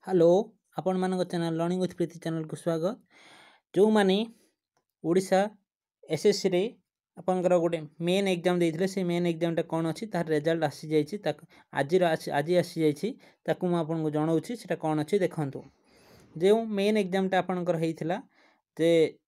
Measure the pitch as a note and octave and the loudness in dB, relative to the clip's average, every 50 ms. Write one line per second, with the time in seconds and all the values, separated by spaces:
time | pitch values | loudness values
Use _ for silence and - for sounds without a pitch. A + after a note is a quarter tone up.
0 | _ - F#3+ F3+ E3 E3+ F3 F#3+ A#3 A#3 _ _ _ _ _ - D3+ F#3+ F#3 F#3 | _ 0 2 6 6 6 6 6 2 -2 _ _ _ _ _ -6 -4 -2 0 0
1 | F#3 F#3 F#3 F#3 F3+ F3+ - F3 E3+ E3 E3 D#3+ E3 E3+ F3+ F#3 F#3 F3+ F3+ - | 0 0 0 -2 -2 -2 -2 -4 -2 -2 -2 -2 -2 -2 0 0 -2 -4 -2 -4
2 | F3 D#3+ - E3 - E3 D#3+ E3 D#3+ D#3 D3+ C#3+ - E3+ E3 D#3+ D#3+ F#3 B3 - | -6 -6 -6 -10 -8 -6 -6 -6 -6 -8 -10 -6 -4 -4 -4 -2 -2 -4 -6 -6
3 | _ _ _ - - - - - - - _ _ _ _ _ E3+ G3 A3 A3 G#3+ | _ _ _ -20 -20 -20 -20 -20 -20 -20 _ _ _ _ _ 4 4 6 6 4
4 | G3+ F#3+ F#3 G3+ A3+ A3+ - _ _ _ _ _ _ _ _ _ _ _ _ _ | 4 4 4 2 0 -4 -10 _ _ _ _ _ _ _ _ _ _ _ _ _
5 | - D#3+ E3+ F#3+ F#3+ - F#3+ F#3 G3 G#3+ - _ _ _ _ _ _ _ _ _ | -4 0 0 0 2 2 2 2 2 0 -4 _ _ _ _ _ _ _ _ _
6 | - - D#3 D3+ - G#3+ G3 G3+ - F#3+ F3 F3+ F#3+ A#3+ - _ _ _ _ _ | -6 -6 -6 2 2 2 2 2 0 0 0 0 0 -2 -6 _ _ _ _ _
7 | _ _ _ - E3+ - F#3 F#3 F3 F3+ F3+ F3+ E3 F3 E3+ D#3+ D#3 D3+ _ _ | _ _ _ -10 -4 -2 -2 0 2 2 2 4 2 2 -2 -2 -6 -10 _ _
8 | E3 E3+ F3+ G3 G3+ G3 F#3 F3 E3 F3+ F3+ F3+ F3 E3+ D#3 D#3 F#3+ F#3+ F#3+ G3+ | -2 0 0 0 2 0 -2 0 0 0 2 2 2 0 0 0 -2 -2 -2 -2
9 | F#3 F3 F3 F3 F3 F3 E3+ D#3+ E3+ E3+ E3 E3 E3 E3 - E3 E3 E3 D#3+ - | -2 -2 0 0 0 0 0 0 -2 -2 -2 -2 -4 -4 -4 -4 -2 -4 -4 -6
10 | A3+ G#3+ - F3 E3+ D#3+ D#3 D3+ D3 E3 E3 E3 D#3+ C#3+ C#3 - - D#3 D#3 D#3 | -10 -6 -4 -6 -2 0 -2 0 0 0 0 0 -2 -4 -4 -6 -8 0 0 0
11 | D3 D3 - G#3 - E3 C#3+ - - _ _ - _ _ - C#3 C#3 C#3 E3+ F#3 | 0 0 -6 -6 -6 -6 -6 -6 -12 _ _ -20 _ _ -4 -4 -2 2 2 2
12 | F3 E3+ D#3+ D#3+ - E3 C#3+ C#3+ C#3+ D#3 F3+ F3 E3 F3 - E3 D#3+ D3+ D3 - | 4 2 0 -2 -4 -4 -2 -2 0 2 2 0 0 0 -2 0 0 0 0 0
13 | - G#3+ C#4 - - - _ _ _ - D#3+ - - F3+ F3 E3+ D#3+ D3+ E3 E3 | -6 -8 -8 -10 -18 -20 _ _ _ -4 -4 -2 0 -2 0 -2 -2 -2 -4 -4
14 | D#3 D#3 D3 D3+ D3+ D#3+ E3 D#3+ D#3 - A#3+ A#3 - - F3 E3 - D#3 D#3 D3+ | -2 -2 -2 0 0 2 0 0 -2 -4 -12 -12 -6 -8 -8 -4 -2 -2 -2 -2
15 | D3 D3+ - G3+ F3+ E3+ F3 E3+ D3+ C3+ B2+ C3 - - _ _ _ _ _ _ | -2 0 0 0 0 0 -2 -4 -6 -6 -6 -12 -16 -18 _ _ _ _ _ _
16 | _ _ - - - _ - D#3+ E3 F#3+ G#3 A3+ A3+ A3 G#3+ G3 G3 G#3 G#3+ G#3+ | _ _ -20 -20 -20 _ -8 0 2 4 4 2 0 -4 -2 -2 0 2 2 0
17 | G3+ F#3 F3+ F#3+ F#3+ F#3 F#3+ F#3 F3+ - F#3 F3+ F3 F3 E3+ E3 E3 D#3+ E3 - | 0 0 0 0 0 2 0 0 0 0 -4 -4 -2 -2 -2 0 0 -4 -4 -4
18 | D#3 D#3+ F3 A3+ - _ _ _ _ _ _ _ _ _ _ - D#3+ E3 E3+ E3 | -4 -4 -4 -4 -6 _ _ _ _ _ _ _ _ _ _ 0 2 4 6 4
19 | D#3+ C3 - _ _ | 4 2 0 _ _